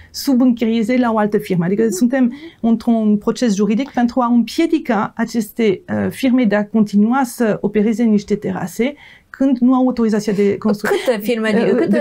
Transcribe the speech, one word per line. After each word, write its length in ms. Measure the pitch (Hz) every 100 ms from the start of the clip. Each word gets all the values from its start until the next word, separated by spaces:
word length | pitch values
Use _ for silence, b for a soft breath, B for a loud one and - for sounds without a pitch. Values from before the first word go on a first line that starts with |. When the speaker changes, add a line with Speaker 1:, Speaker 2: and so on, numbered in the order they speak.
| B
Speaker 1:
subînchirieze 840 | - - 254 254 240 226 226 220 254
la 140 | 247
o 60 | 220
altă 200 | 214 214
firmă. 280 | 214 185 175
Adică 240 | 202 226
suntem 440 | 190 247 269 247 B 330 B
într-un 560 | 226 226 - 226 214 208
proces 380 | 208 214 247 196
juridic 340 | 208 226 277
pentru 300 | - 240 240
a 60 | 240
împiedica 880 | 240 233 - 330 330 - 214 220 -
aceste, 640 | 233 240 208 - 220 180 -
uh, 160 | 214 196
firme 320 | 185 269 247
de 120 | 240 208
a 100 | 208
continua 540 | 220 208 202 214 262
să 340 | 254 - 233 190
opereze 420 | - 214 208 214
niște 320 | 240 208 202 208
terase 580 | 175 185 185 - 240 294 B B B
când 280 | - 269 262
nu 160 | 240
au 80 | 262 254
autorizația 480 | 247 226 208 208
de 240 | 196 202 202
constru-, 320 | 214 208 - 403 -
Speaker 2:
Câte 140 | 220
firme 300 | 214 233 220
Speaker 1:
uh, 60 | 208
Speaker 2:
din, 100 | -
Speaker 1:
de 60 | 240
Speaker 2:
câte, 140 | 330 202